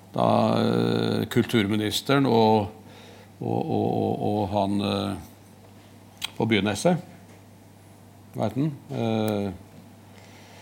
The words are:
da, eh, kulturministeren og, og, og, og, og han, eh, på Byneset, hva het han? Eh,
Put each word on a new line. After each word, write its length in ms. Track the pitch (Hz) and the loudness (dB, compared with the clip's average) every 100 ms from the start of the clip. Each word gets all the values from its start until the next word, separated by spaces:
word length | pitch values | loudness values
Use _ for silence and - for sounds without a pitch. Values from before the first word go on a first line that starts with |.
| - | -10
da, 140 | - 117 113 110 113 | 0 2 4 2 2
eh, 640 | 113 117 117 113 113 110 107 | 2 2 0 0 0 -2 0
kulturministeren 920 | 120 117 117 98 107 107 - - 139 135 | 0 2 2 2 0 -2 -4 0 2 4
og, 400 | 117 110 110 98 - - - - - - - | 4 4 4 0 -8 -20 -20 -20 -20 -20 -10
og, 200 | - 113 | -4 -4
og, 240 | 160 104 113 | -2 -2 0
og, 400 | 110 104 110 104 | 0 -2 -2 -2
og 140 | 104 98 | -2 -2
han, 280 | 104 98 101 | -2 0 0
eh, 340 | 104 98 98 87 82 - - - - - - - - - - - | -2 -2 -4 -8 -12 -20 -20 -20 -20 -20 -20 -20 -20 -14 -14 -4
på 100 | 113 | 0
Byneset, 540 | 107 101 104 170 170 - - - - - - - - - - - - - | 2 2 0 2 0 -4 -20 -20 -20 -20 -20 -20 -20 -20 -20 -20 -20 -16
hva 120 | 127 113 | -6 -4
het 120 | 131 | -2
han? 120 | 156 131 - | -4 -4 -10
Eh, 580 | 131 117 110 107 104 101 90 - - - - - - - - - - | -4 -2 0 0 -2 -4 -8 -18 -20 -20 -20 -20 -20 -20 -20 -20 -20